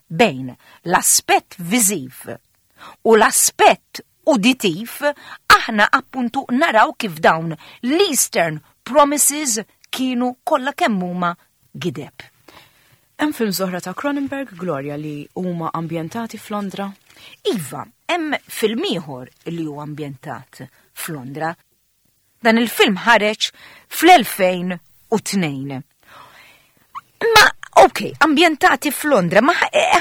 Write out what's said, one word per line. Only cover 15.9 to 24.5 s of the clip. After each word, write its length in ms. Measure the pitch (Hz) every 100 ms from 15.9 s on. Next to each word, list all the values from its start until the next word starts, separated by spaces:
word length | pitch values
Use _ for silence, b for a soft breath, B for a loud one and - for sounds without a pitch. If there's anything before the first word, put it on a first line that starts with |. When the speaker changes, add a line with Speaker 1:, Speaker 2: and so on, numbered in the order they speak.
| 165 165 233 226 214
Speaker 2:
f'Londra? 520 | - 208 196 185 196 196 B B B B -
Speaker 1:
Iva, 360 | 233 131 143 - _ -
hemm 240 | 339 311 262
film 480 | - - 214 226 392
ieħor 400 | 180 151 127 127 _ -
li 180 | 170 156
huwa 220 | 143 151
ambjentat 800 | 147 143 135 156 117 - - 131 b b
f'Londra. 640 | - - 151 127 143 160 170 _ _ _ _ _ _ _ _
Dan 180 | 233 226
il-film 380 | 240 - 349 180 214
ħareġ 420 | 226 208 110 - B B B B
fl-elfejn 840 | - 330 349 202 - 185